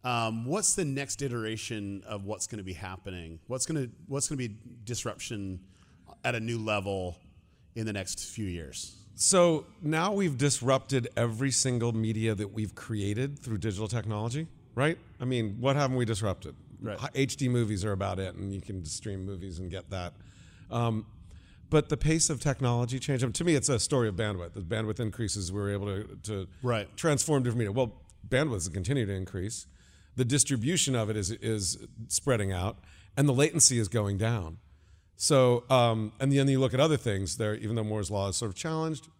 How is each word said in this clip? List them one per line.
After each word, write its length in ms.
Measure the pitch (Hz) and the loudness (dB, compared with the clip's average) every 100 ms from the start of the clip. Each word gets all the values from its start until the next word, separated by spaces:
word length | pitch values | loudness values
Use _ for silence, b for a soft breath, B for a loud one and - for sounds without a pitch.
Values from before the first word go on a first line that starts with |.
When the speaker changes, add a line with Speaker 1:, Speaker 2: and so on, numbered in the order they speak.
Speaker 1:
Um, 440 | 123 120 113 113 120 | 0 0 0 -2 -2
what's 300 | 185 202 - | 0 2 2
the 80 | 156 | 0
next 340 | 135 139 - | -2 -4 -4
iteration 800 | 139 120 110 110 - 110 101 98 110 | -4 -2 -4 -4 -6 -6 -6 -8 -8
of 180 | 107 | -8
what's 220 | 98 101 - | -6 -6 -6
gonna 160 | 107 | -8
be 100 | 95 | -8
happening? 640 | 85 92 92 101 90 82 80 - | -10 -10 -10 -10 -10 -12 -14 -8
What's 180 | 127 - | -6 -2
gonna, 220 | 156 127 - - | -2 -4 -8 -8
what's 220 | 139 - | -4 -4
gonna 80 | 143 | -4
be 180 | 120 104 120 120 | -6 -8 -18 -18
disruption 760 | 104 120 120 - - 110 98 92 - B B B B - | -10 -6 -6 -8 -10 -8 -8 -8 -12 B B B B -6
at 100 | 120 | -4
a 60 | 120 | -2
new 180 | 113 117 | -2 -4
level 600 | 110 107 98 98 90 82 - b b b b | -2 -2 -2 -4 -4 -8 -18 b b b b
in 100 | 117 | -6
the 80 | 110 | -4
next 320 | 104 92 - | -4 -6 -8
few 220 | - - 101 | -8 -6 -4
years? 500 | 85 73 - - - - | -4 -8 -12 -14 -16 -20
Speaker 2:
So 520 | - - 190 175 156 - - | 0 6 8 8 6 -2 -6
now 300 | 151 160 185 | 0 2 2
we've 240 | 202 185 127 | 2 2 4
disrupted 680 | 143 - 120 131 - 135 120 - | 2 2 4 2 4 0 0 0
every 320 | 117 110 135 | 0 2 0
single 420 | 123 131 123 117 | 2 2 2 2
media 420 | 117 110 110 110 | 2 0 2 2
that 160 | 104 104 | 0 -2
we've 220 | 104 107 | -4 -4
created 640 | - - 110 101 104 135 143 | -6 -6 -2 0 0 -2 -4
through 180 | 127 107 | -4 -2
digital 300 | 110 95 107 | -2 -2 -2
technology, 580 | 117 101 104 117 135 160 - - | -2 -2 -2 -2 -4 -6 -12 -10
right? 220 | - 143 165 - - | 0 0 0 -8 -6
I 60 | 123 | -2
mean, 300 | 127 110 104 | 0 0 0
what 160 | 127 139 | 2 4
haven't 220 | 135 127 | 2 2
we 80 | 117 | 0
disrupted? 480 | 107 104 90 76 67 - - | 0 0 -2 -8 -14 -20 -10
Speaker 1:
Right. 180 | 113 98 | -8 -6
Speaker 2:
H-, 80 | 127 | -4
H 220 | 135 135 - | 0 0 2
D 140 | 127 | 2
movies 340 | 123 110 104 | 2 2 0
are 80 | 104 | 0
about 260 | 95 95 95 | 0 -2 -2
it, 160 | 95 87 | -6 -6
and 180 | 98 | -6
you 80 | 98 | -8
can 200 | 90 95 78 | -8 -8 -8
stream 400 | - 107 95 95 | -8 -8 -6 -6
movies 320 | 95 95 85 | -8 -8 -8
and 120 | 92 | -8
get 200 | 92 - | -8 -8
that. 240 | 95 90 - B B B B B | -6 -6 -10 B B B B B
Um, 340 | 117 117 110 - - B B B B - | -2 0 0 -6 -18 B B B B 2
but 220 | 156 147 | 2 4
the 80 | 143 | 2
pace 320 | 147 160 - | 4 4 2
of 100 | 139 | 2
technology 580 | 147 131 131 120 120 127 | 0 2 2 2 0 -2
change, 240 | 131 131 | 0 0
I 40 | 127 | 0
mean, 80 | |
to 100 | 101 | 2
me, 100 | 170 | 4
it's 140 | 147 - | 4 4
a 100 | 123 | 2
story 300 | - 139 113 | 4 2 2
of 80 | 92 | 0
bandwidth. 380 | 107 98 85 | -2 -2 -6
The 60 | 107 | -8
bandwidth 360 | 85 110 110 107 | -4 -2 -2 -2
increases, 540 | 113 95 107 104 87 | -4 -2 -4 -2 -4
we're 180 | 98 101 | -2 -2
able 140 | 101 101 | -2 -2
to, 300 | 98 107 98 | -4 -6 -12
to 260 | - 104 92 - | -6 -6 -6 -4
Speaker 1:
Right. 260 | 123 113 98 - | -2 0 -2 -2
Speaker 2:
transform 460 | 170 143 - 143 | 2 2 4 2
different 160 | 123 117 | 2 0
media. 140 | 107 | 0
Well, 280 | 107 123 - - - - | 2 0 -2 -20 -20 0
bandwidth 280 | 131 156 | 2 2
has 140 | 107 85 | 0 -2
continued 360 | 82 90 139 104 | -2 0 0 0
to 60 | |
increase. 520 | 95 92 98 95 - - b b b b - | -2 -4 -4 -6 -6 -14 b b b b -2
The 80 | |
distribution 720 | 123 143 - 135 117 185 - 127 | 2 4 2 2 2 2 2 2
of 120 | 107 | 0
it 80 | 107 | 0
is, 140 | 92 | -2
is 480 | 110 110 110 92 - - - 113 | -4 -2 -2 -2 -6 -10 -14 -6
spreading 420 | - - 117 98 | -2 2 2 2
out, 260 | 92 95 - b b b - | 0 -4 -6 b b b 2
and 120 | 143 | 4
the 40 | |
latency 460 | 127 156 165 - 120 | 6 4 6 4 4
is 80 | 104 | 2
going 300 | 117 101 98 | 0 0 0
down. 400 | 110 117 82 85 - b b b b _ | 0 0 -4 -10 -18 b b b b _
So, 480 | - 143 127 120 - | 4 6 6 4 4
um, 420 | 131 120 110 107 - | 6 6 2 -2 -2
and 140 | 135 | 2
then 160 | 139 139 | 4 4
you 100 | 131 | 4
look 160 | 131 | 2
at 60 | 127 | 4
other 160 | 156 147 | 4 4
things 400 | 120 98 95 - | 0 -2 -2 -2
there, 180 | 107 | -2
even 220 | 107 107 113 | -2 -4 -2
though 80 | |
Moore's 260 | 107 107 87 | -2 -2 -2
law 180 | 101 98 | -2 -2
is 80 | 92 | -2
sort 140 | 113 | -4
of 60 | 92 | -4
challenged 520 | 160 160 160 156 - _ | -4 -2 -2 -4 -10 _